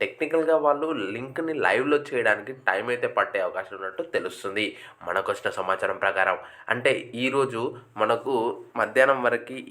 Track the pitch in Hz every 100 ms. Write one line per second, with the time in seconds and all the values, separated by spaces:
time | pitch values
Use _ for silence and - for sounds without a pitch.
0 | 104 - 151 165 160 156 147 143 160 135
1 | 98 113 131 165 160 151 92 110 143 147
2 | 143 127 110 104 104 131 98 98 117 123
3 | 123 104 95 101 90 90 95 95 95 -
4 | - 98 92 - 98 101 104 - - -
5 | 85 95 104 98 101 95 92 95 98 95
6 | 98 95 95 90 - - - 120 135 107
7 | - 117 131 139 131 113 135 - - 104
8 | 110 117 143 123 117 - - 117 107 127
9 | 135 131 120 120 - 131 -